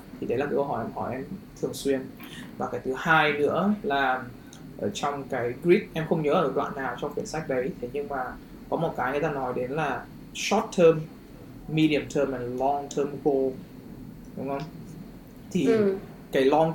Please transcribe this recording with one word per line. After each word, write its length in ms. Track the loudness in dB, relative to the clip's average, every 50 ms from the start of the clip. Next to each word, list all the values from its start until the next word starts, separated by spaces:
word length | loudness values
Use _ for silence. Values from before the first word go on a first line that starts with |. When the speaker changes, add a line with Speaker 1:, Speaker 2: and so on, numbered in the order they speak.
| -12 -16 -10 -8
Speaker 1:
Thì 60 | -2
đấy 120 | -2 0 0
là 80 | 0
câu 180 | 2 2 0 0
hỏi 200 | 0 0 -4 -4
em 80 | -4 -4
hỏi 200 | -4 -4 -4 -4
em 120 | -6 -6 -8 -10 -12 -12 -14 -10 -6
thường 140 | -4 -4 -4
xuyên. 260 | -2 0 0 0 0 -2 -6 -12 -14 -16 -14 -14 -14 -14 -14 -8 -8
Và 100 | -6 -6 -6
cái 80 | -6 -4
thứ 100 | -4 -4
hai 360 | -2 2 4 6 6 6 4 2
nữa 420 | 2 2 2 4 4 4 2 2 2 0
là 400 | 0 2 2 4 2 2 0 -2 -8 -14 -16 -18 -18 -18 -18 -18 -16 -8 -4
ở 120 | -4 -4 -2
trong 300 | -2 -2 -2 -2 -4 -6 -4
cái 240 | -2 -2 -2 -2 -4 0 6
grid, 160 | 6 6 6 6 0 -4
em 120 | -4 0 0
không 140 | 0 2 4
nhớ 100 | 4 4
ở 200 | 4 4 2 2
đoạn 220 | 0 -2 -2 -4
nào 200 | -4 -4 -4 -4 -4
trong 140 | -6 -4 -4
quyển 120 | -4 -6
sách 220 | -4 -4 -6 -2 -2
đấy, 220 | -2 0 0 -2 -4 -6
thế 80 | -8 -6 -4
nhưng 160 | -6 -4 -4
mà 160 | -4 -6 -6 -6 -8 -12 -16 -16 -18 -16 -8 -4
có 60 | -2
một 180 | 0 0 0 0
cái 160 | -2 -2 0 0
người 80 | 0
ta 100 | 0 0
nói 220 | -2 -2 -2 -2 -2
đến 140 | -2 -2 -2
là 340 | -2 -2 -2 -2 -2 -4 -8 -12 -16 -16 -16 -14 -10
short 300 | -6 -2 2 2 2 0 0 4 8
term, 220 | 8 8 8 8 2 -8 -12 -16 -18 -18 -18 -18 -18 -16 -16 -16 -10 -2
medium 340 | 2 4 6 6 6 4 0 0 0
term 180 | 2 2 2 0
and 280 | -4 -4 -4 -2 0
long 280 | 2 2 2 0 -2 -4 -2
term 120 | -2 -2 -2 -2 0 2
goal, 260 | 2 4 4 2 2 -2 -4 -12 -16 -16 -18 -16 -16 -16 -14 -14 -14 -16 -16 -16 -14 -10
đúng 120 | -8 -6 -4
không? 140 | -4 -6 -6 -8 -12 -14 -14 -14 -14 -14 -14 -16 -16 -18 -18 -18 -20 -18 -12 -4 0
Thì 140 | 2 4
Speaker 2:
Ừ. 300 | 6 6 6 6 4 2 0 -4 -10 -16 -16 -10 0 2
Speaker 1:
cái 120 | 6 6
long 280 | 8 8 6 6 4